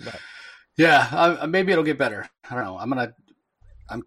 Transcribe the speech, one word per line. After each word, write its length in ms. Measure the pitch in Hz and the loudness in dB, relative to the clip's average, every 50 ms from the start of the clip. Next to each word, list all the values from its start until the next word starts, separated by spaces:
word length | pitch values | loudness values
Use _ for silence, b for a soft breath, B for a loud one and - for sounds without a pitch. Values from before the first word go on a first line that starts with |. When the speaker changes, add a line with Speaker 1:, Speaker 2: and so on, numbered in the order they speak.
Speaker 1:
But 160 | B 117 B B B B B B B B B B B B _ | B -16 B B B B B B B B B B B B _
Speaker 2:
Yeah, 320 | 156 160 160 147 135 - - | 2 4 6 6 6 4 2
uh, 340 | 147 165 170 175 165 - 147 | 2 2 2 2 2 0 -4
maybe 260 | 160 175 190 185 190 | -2 0 0 2 2
it'll 120 | 185 160 151 | 2 2 2
get 140 | 156 143 127 | 0 0 0
better. 300 | 135 117 107 95 90 - _ _ - - | -2 -2 -4 -6 -12 -14 _ _ -16 -10
I 60 | 131 | -8
don't 100 | 120 107 | -8 -6
know. 140 | 95 95 87 | -8 -10 -10
I'm 100 | 110 123 | -6 -6
gonna, 260 | 135 127 120 117 - _ _ _ _ _ _ _ _ _ _ - - - - - | -4 -4 -4 -6 -10 _ _ _ _ _ _ _ _ _ _ -20 -20 -20 -18 -14
I'm 120 | 113 120 - | -14 -14 -12